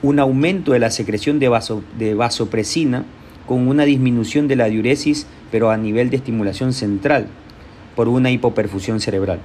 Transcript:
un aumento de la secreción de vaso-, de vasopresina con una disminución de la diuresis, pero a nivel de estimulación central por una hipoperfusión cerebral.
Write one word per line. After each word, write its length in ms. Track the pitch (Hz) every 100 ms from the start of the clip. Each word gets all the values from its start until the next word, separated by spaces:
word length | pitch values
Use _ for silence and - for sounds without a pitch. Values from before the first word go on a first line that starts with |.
un 160 | 139 143
aumento 520 | 135 131 160 190 151
de 60 | 123
la 100 | 117
secreción 480 | - 107 107 - 147
de 100 | 131
vaso-, 340 | 117 110 107 98 113
de 140 | 110
vasopresina 920 | 104 117 - 110 110 104 - 151 123 - - - - -
con 200 | 127 127
una 180 | 143 147
disminución 640 | 139 127 120 110 147 147
de 80 | 131
la 100 | 113
diuresis, 600 | 110 113 143 151 147 - - -
pero 200 | 113 113
a 80 | 110
nivel 320 | 110 107 123
de 60 | 127
estimulación 580 | 131 113 101 92 131
central 520 | 123 107 101 98 139 - - - - - - - -
por 120 | 113
una 220 | 123 127
hipoperfusión 680 | 123 123 110 107 98 95 110
cerebral. 400 | 104 98 95 87